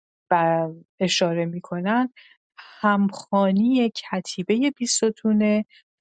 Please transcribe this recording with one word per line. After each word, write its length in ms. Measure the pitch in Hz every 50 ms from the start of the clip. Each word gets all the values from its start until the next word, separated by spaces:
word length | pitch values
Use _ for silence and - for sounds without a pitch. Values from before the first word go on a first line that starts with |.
| _ _ _ _ _ -
ب-، 360 | 185 175 165 165 165 165 165 160 160 165 - _ _ -
اشاره 460 | 190 175 - - 185 170 165 170 170
می‌کنن، 640 | 170 170 175 - - 180 175 175 196 220 247 254 247 _ _ - - _ _ _ _ _ - - - - - -
همخوانی 1080 | 208 208 202 202 196 - - - - - 196 196 190 190 196 220 240 262 254 240 226
کتیبهٔ 800 | - - - - - 185 175 - - - 180 - 214 233 269 285 285 -
بیستونه 880 | 240 233 - - - 226 220 - - 220 214 208 214 214 208 214 220 _ _ - _ _ _ _